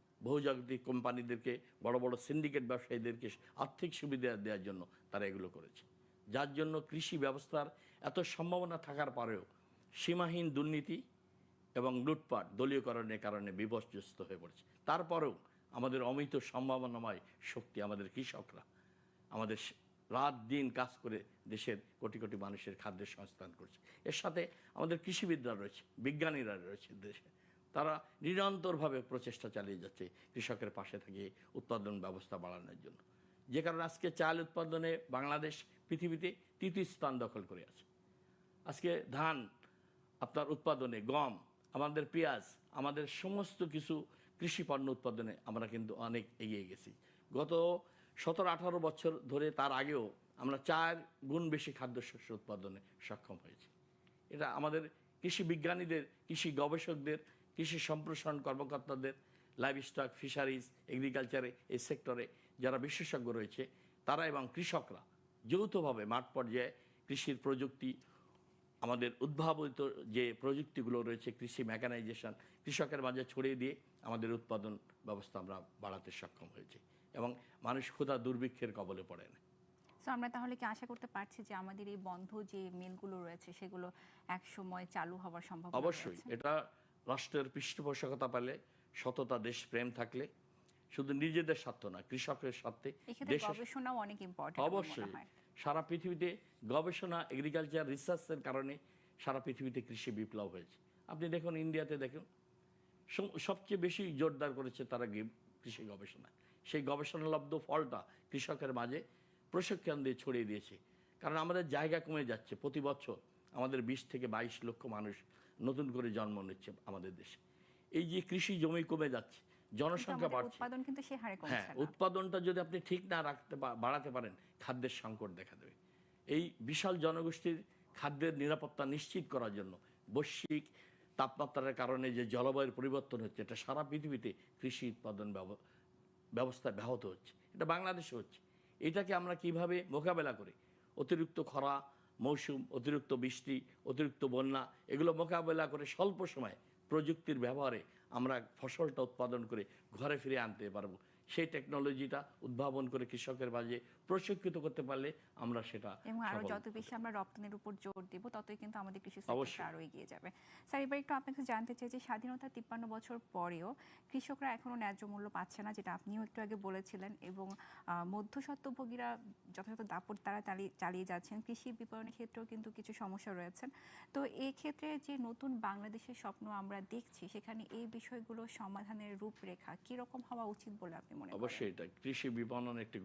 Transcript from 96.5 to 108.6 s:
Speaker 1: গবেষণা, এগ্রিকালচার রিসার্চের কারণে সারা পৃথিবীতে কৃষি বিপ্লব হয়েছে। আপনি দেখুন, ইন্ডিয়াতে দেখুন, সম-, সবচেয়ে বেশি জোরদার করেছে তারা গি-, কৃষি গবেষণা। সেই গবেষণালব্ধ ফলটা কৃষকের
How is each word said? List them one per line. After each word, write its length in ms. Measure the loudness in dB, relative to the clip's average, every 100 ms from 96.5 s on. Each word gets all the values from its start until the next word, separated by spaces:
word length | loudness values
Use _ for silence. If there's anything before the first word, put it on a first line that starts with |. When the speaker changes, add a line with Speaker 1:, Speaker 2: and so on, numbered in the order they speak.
| -10 2
Speaker 1:
গবেষণা, 580 | 4 4 0 0 0 0
এগ্রিকালচার 580 | 0 2 2 2 2 0
রিসার্চের 520 | -2 0 0 0 -4
কারণে 360 | 0 0 -2 -6 -12 -20 -20 -8
সারা 220 | -2 0
পৃথিবীতে 400 | 0 -2 -2 -2
কৃষি 280 | -4 -6 -4
বিপ্লব 380 | -2 -2 -2 -4
হয়েছে। 300 | -6 -14 -18 -20 -20 -10
আপনি 220 | -4 0
দেখুন, 280 | 0 0 0
ইন্ডিয়াতে 400 | 2 0 0 -2
দেখুন, 280 | -2 -6 -14 -20 _ -20 -20 -20 -20 -20 -6
সম-, 300 | -2 -2 -2
সবচেয়ে 420 | 0 0 2 2
বেশি 360 | 2 2 0 4
জোরদার 360 | 4 4 0
করেছে 320 | 0 -4 -4
তারা 220 | -2 0 0
গি-, 220 | 0 -2 -6 -20 -16
কৃষি 220 | -12 -10
গবেষণা। 440 | -10 -10 -14 -16 -20 -20 -20 -20
সেই 180 | -2 0
গবেষণালব্ধ 760 | 4 2 0 0 2 2 2 -2 2
ফলটা 380 | 2 2 -2 -8 -18 -6
কৃষকের 420 | -4 -2 -2